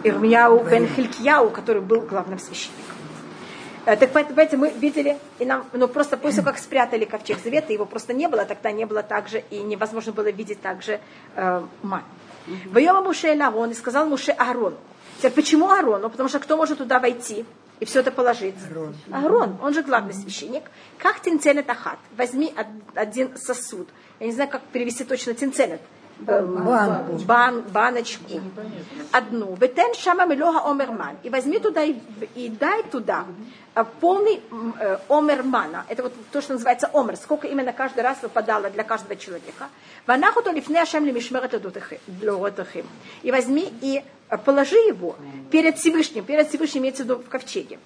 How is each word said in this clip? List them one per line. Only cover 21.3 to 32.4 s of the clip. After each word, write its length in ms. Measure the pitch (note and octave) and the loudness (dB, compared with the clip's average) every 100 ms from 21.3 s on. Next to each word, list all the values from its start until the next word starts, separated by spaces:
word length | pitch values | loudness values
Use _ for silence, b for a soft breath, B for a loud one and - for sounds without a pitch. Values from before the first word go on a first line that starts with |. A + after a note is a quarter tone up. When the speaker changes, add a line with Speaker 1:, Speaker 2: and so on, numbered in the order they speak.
| D#4 D4 C#4+ C#4 | 2 4 2 0
Speaker 1:
ахат». 280 | A#3+ - - - G#3+ | -6 -6 -12 -14 -4
Возьми 380 | B3 B3+ D#4 - | -4 -2 -4 -4
од-, 400 | G#3+ G#3+ - - | -10 -12 -10 -6
один 400 | G#3 A3+ B3+ - | -4 -2 -4 -4
сосуд. 520 | - B3 - G3 E3+ B B B | -8 -8 -8 -12 -14 B B B
Я 60 | A3+ | -8
не 60 | |
знаю, 160 | A3+ C#4 | -4 -4
как 120 | C4+ | -4
перевести 420 | - B3+ B3 A#3+ | -6 -4 -4 -6
точно 300 | B3 B3+ B3 | -4 -4 -4
тинценет. 460 | A#3 C#4 C4+ - D#3+ - - - - G#3 | -4 -2 0 0 -2 -14 -20 -20 -12 0
Эм, 380 | G3+ F#3 F3+ | 0 0 -2
Speaker 2:
Банку. 480 | F#3 A#3+ G3+ E3+ - E3 G3 | 2 4 2 0 -4 -6 4
Speaker 1:
бан-, 360 | A#3+ B3 A#3+ | 6 6 2
баночку. 800 | G#3 G3+ A#3+ A#3+ A3+ - - E3 F#3+ F#3+ G#3 F3 - C#4+ D4 | -2 2 2 0 -6 -10 -10 -10 -10 -12 -14 -14 -14 -14 0
Одну. 420 | B3+ G#3+ A#3 G3 F#3 | 0 0 -6 -6 2
«Ветен 320 | B3+ C4 A#4+ | 2 4 2
шама 300 | A#4 F#4 F4 | 2 0 2
мелоха 360 | F4+ C#4 E4 D#4+ D4 | 2 4 2 2 0
омер 200 | C#4 B3+ | 0 -2
ман». 260 | A3 D3 D3 | -4 -8 -10
И 60 | B3 | -4
возьми 300 | B3+ C4 G#4 | -2 0 0
туда 240 | A4 D#4+ | 0 2
и, 120 | D4+ B3 - G#3 A3 | 0 -2 -8 -14 -12
и 140 | B3 | -10